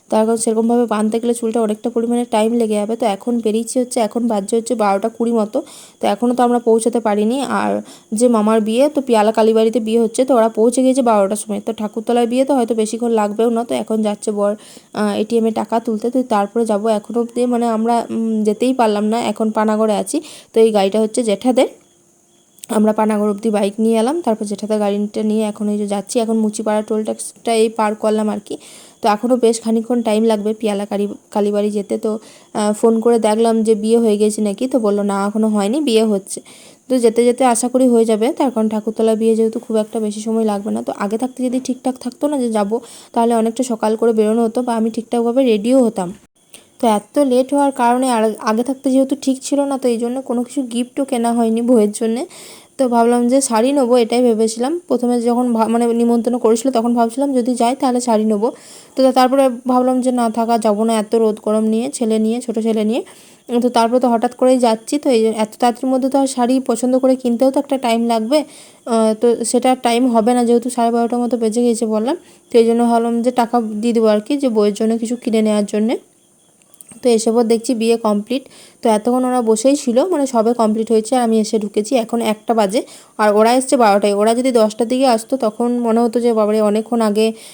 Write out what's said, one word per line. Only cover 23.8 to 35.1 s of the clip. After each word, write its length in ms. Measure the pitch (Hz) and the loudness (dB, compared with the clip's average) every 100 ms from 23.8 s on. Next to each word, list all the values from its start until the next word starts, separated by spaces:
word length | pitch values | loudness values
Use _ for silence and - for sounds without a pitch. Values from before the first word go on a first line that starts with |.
| 220 226 | 0 2
এলাম, 220 | 226 339 | 0 -2
তারপর 240 | 294 220 | -2 -4
জেঠাদের 340 | 208 196 208 214 | -4 -6 -4 -2
গাড়িটা 440 | 208 202 208 220 | 0 -2 -4 -4
নিয়ে 220 | 214 214 | -2 -2
এখন 240 | 214 208 208 | -2 -4 -4
এই 100 | 208 | -4
যে 80 | 208 | -4
যাচ্ছি। 340 | 202 196 247 | -6 -4 -2
এখন 160 | 220 226 | 0 0
মুচিপাড়া 460 | 214 208 220 214 | -2 -2 -2 -2
টোল 220 | 214 214 | -2 -4
ট্যাক্সটা 480 | 220 220 - - - | -4 -8 -12 -10 -2
এই 160 | 226 226 | 0 0
পার 260 | 226 214 | 0 -2
করলাম 340 | 214 220 214 214 | -2 -2 0 -2
আর 100 | 208 | -4
কি। 120 | - 302 - - - _ | -8 -14 -14 -20 -20 _
তো 60 | - | 0
এখনও 280 | 208 240 247 | 0 0 2
বেশ 240 | 226 233 | 2 0
খানিকক্ষণ 420 | 226 226 226 247 | -2 -2 0 -2
টাইম 220 | 226 214 | 0 2
লাগবে 300 | 226 214 202 | 2 0 -2
পিয়ালা 320 | 220 220 202 202 | -4 -4 -4 -4
কালী, 220 | 202 202 202 _ | -4 -4 -8 _
কালীবাড়ি 400 | 214 208 208 208 | -2 0 0 -2
যেতে। 280 | 208 196 220 | -4 -4 -4
তো, 200 | 220 220 - - _ | -4 -6 -10 -20 _
আহ, 180 | - 208 | -4 -2
ফোন 280 | 214 233 226 | 0 2 2
করে 180 | 226 233 | 2 2
দেখলাম 440 | 220 214 226 226 | 2 2 2 2
যে 120 | 220 | 2
বিয়ে 240 | 220 214 233 | 0 2 2
হয়ে 180 | 226 208 | 2 2
গেছে 260 | 214 214 | 0 0
নাকি, 260 | 214 196 262 | -4 -2 -2
তো 100 | 262 | 0
বললো, 240 | 214 202 | 0 0
"না 240 | 202 | 0